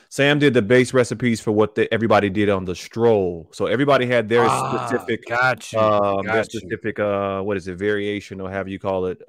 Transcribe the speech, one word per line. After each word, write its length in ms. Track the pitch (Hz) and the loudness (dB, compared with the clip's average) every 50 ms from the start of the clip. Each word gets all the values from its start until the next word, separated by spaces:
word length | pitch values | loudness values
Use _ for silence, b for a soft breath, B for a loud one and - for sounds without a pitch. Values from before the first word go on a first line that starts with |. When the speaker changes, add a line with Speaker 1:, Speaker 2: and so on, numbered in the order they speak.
| B B | B B
Speaker 1:
Sam 280 | - - 135 143 147 143 | -2 0 2 2 4 4
did 160 | 143 143 117 | 4 4 4
the 80 | 120 | 4
base 320 | 107 98 127 127 127 - - | 4 4 4 4 4 4 2
recipes 460 | 127 120 - 123 - 127 120 113 104 | 0 0 0 -2 -2 0 0 -2 0
for 140 | - 117 107 | -2 0 2
what 220 | 104 107 104 - | 2 2 2 2
the, 160 | 113 110 - 113 | 0 0 0 0
everybody 360 | 107 113 104 110 101 101 101 | 0 2 4 4 4 4 2
did 200 | 92 107 104 101 | 0 0 0 0
on 160 | 101 95 95 | 0 0 -2
the 100 | 90 90 | -6 -8
stroll. 720 | - - - - 113 113 117 113 101 95 87 87 85 80 - - | -10 -12 -10 -4 0 2 4 4 4 2 0 -4 -8 -12 -16 -8
So 140 | - 101 82 | -4 -2 -2
everybody 380 | 104 123 143 139 139 127 123 | 0 0 2 2 2 2 2
had 220 | 123 123 120 110 101 | 2 0 0 0 2
their 160 | 117 120 117 | 2 2 4
Speaker 2:
Ah, 400 | 123 131 127 131 135 135 131 123 120 | 2 2 0 -2 -4 -6 -6 -6 -6
Speaker 1:
specific, 380 | 120 120 - - 113 - - | -6 -6 -4 -6 -6 -6 -6
Speaker 2:
got 460 | - 117 120 127 131 123 - - - | -4 -2 0 0 0 0 -2 -6 -6
you, 80 | - 110 | -2 0
Speaker 1:
um, 460 | 110 107 107 104 101 101 98 98 98 | 2 2 2 2 2 0 0 -2 -4
their 100 | 104 110 | -2 -2
Speaker 2:
got 180 | 110 104 - - | -2 -2 -4 -8
you. 60 | 110 | -12
Speaker 1:
specific, 400 | 95 90 113 104 - 107 104 - | -10 -10 -10 -8 -6 -8 -4 -4
uh, 420 | 104 104 101 98 101 98 98 98 | -2 -2 -2 -2 -2 -2 -4 -4
what 140 | 95 104 104 | -4 -4 -6
is 140 | 95 85 92 | -6 -6 -8
it, 80 | 90 87 | -8 -4
variation 640 | 98 104 107 101 101 104 104 101 - - 101 95 | -2 -2 -2 -2 -2 -4 -6 -6 -8 -12 -12 -12
or 100 | 95 95 | -10 -8
however 160 | 95 98 95 95 | -6 -6 -6 -6
you 120 | 98 90 | -8 -6
call 260 | - 101 95 92 92 | -4 -4 -2 -2 -2
it, 160 | 92 87 - - | -4 -6 -8 -8